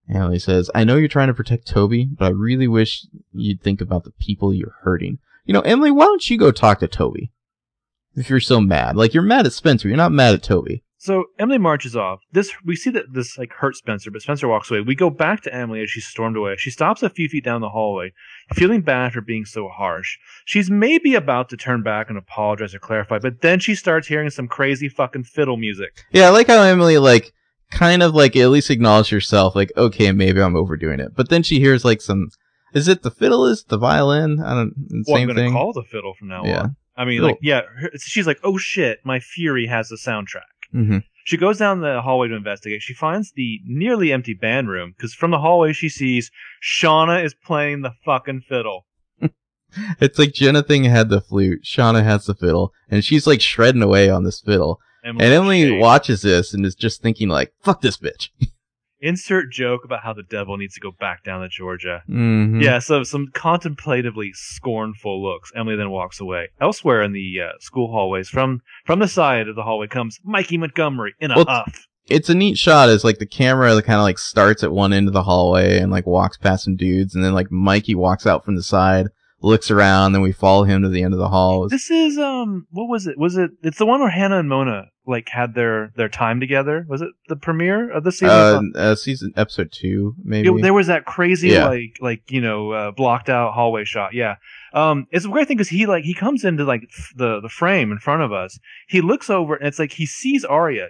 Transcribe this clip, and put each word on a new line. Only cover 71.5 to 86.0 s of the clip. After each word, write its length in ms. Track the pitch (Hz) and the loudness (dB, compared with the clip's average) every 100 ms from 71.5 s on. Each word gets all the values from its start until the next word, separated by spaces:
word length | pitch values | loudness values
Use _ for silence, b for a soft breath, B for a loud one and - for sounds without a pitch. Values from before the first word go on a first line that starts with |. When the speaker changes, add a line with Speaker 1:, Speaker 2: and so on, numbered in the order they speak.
| 123 92 - _ _ - | 0 -6 -14 _ _ -2
Speaker 1:
it's 200 | 156 165 | 0 2
a 40 | |
neat 240 | 175 202 - | 2 2 2
shot 300 | - 151 123 | 6 8 8
as, 160 | 110 | 6
like, 140 | 117 104 | 4 0
the 80 | 104 | -4
camera 460 | - 131 131 123 107 | 0 2 4 4 4
kinda, 200 | 104 107 | 4 2
like, 160 | 104 90 | 2 0
starts 440 | - 110 101 110 | -2 2 4 4
at 100 | 90 | 0
one 200 | 92 98 | 0 2
end 140 | 98 98 | 2 2
of 60 | |
the 80 | 98 | 0
hallway 540 | 95 90 90 90 92 92 | 2 2 4 4 4 2
and, 120 | 95 | 0
like, 140 | 95 90 | -2 0
walks 300 | 90 95 - | 0 0 0
past 280 | 98 92 | 0 0
some 120 | - 92 | -2 -2
dudes, 380 | 92 92 95 | 0 0 -2
and 100 | 92 | 0
then, 100 | 92 | 0
like, 160 | 95 90 | 0 -2
Mikey 440 | 92 98 101 107 | 0 2 2 0
walks 320 | 92 90 95 107 | 0 0 0 0
out 180 | 80 | 0
from 120 | - 92 | -2 -6
the 60 | |
side, 460 | - 98 95 95 95 _ _ _ | -2 2 4 2 0 _ _ _
looks 300 | 98 110 - | 2 2 2
around, 420 | 104 98 95 95 | 4 4 4 4
then 100 | 98 | 2
we 100 | 95 | 0
follow 320 | 92 98 98 | 0 4 4
him 160 | 101 95 | 4 2
to 60 | 95 | 0
the 140 | 92 | 0
end 100 | 90 | -2
of 60 | 92 | -2
the 80 | 92 | 0
hall. 400 | 95 92 92 92 | 2 2 2 -2
Speaker 2:
This 220 | 262 - | -4 -2
is, 260 | 330 311 285 | 0 0 0
um, 500 | 285 254 226 185 - | -4 -4 -6 -8 -10
what 180 | 170 233 | -10 -6
was 180 | 233 185 | -6 -6
it? 120 | 135 | -2
Was 180 | 165 185 | -2 0
it, 140 | 170 - | -2 -4
it's 140 | 160 156 | -6 -2
the 60 | |
one 160 | 214 269 | 0 2
where 80 | 247 | 0
Hannah 300 | 170 196 190 | 0 0 0
and 100 | 147 | 0
Mona, 360 | 135 131 104 95 _ - | 0 -2 -4 -10 _ -8
like, 220 | 120 - | -6 -6
had 260 | 123 120 | -6 -4
their, 380 | 117 117 110 107 | -2 -2 -2 -4
their 120 | 117 | -4